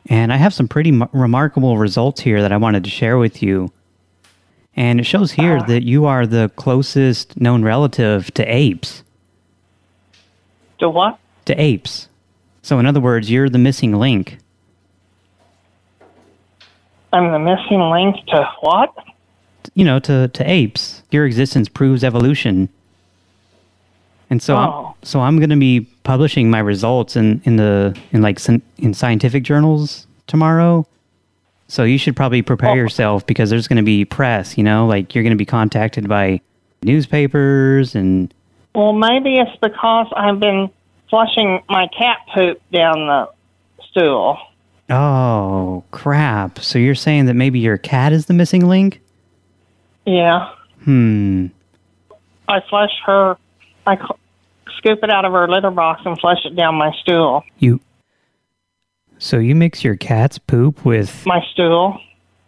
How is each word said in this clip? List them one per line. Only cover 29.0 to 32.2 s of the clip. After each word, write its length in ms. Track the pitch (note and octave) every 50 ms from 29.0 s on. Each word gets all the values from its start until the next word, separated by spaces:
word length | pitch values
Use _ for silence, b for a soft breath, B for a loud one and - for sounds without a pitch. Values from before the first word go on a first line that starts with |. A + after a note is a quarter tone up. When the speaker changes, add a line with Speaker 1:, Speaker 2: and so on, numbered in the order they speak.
| C3+ A#2+ A2+ G#2 - A#2+ B2 C#3 A#2+
Speaker 1:
journals 640 | - D3 D3 D3+ D#3 D#3 D3+ D3+ C#3+ - - - _ _ _ _
tomorrow. 600 | - - D#3+ D#3+ D#3+ E3 E3 E3+ E3+ E3+ E3 D3 - _ _ _ _ _ _ _ _ _ _ _ _ _ _ _
So 160 | _ - - A#2
you 140 | A2+ C3+
should 180 | C3+ - D#3 B2
probably 260 | -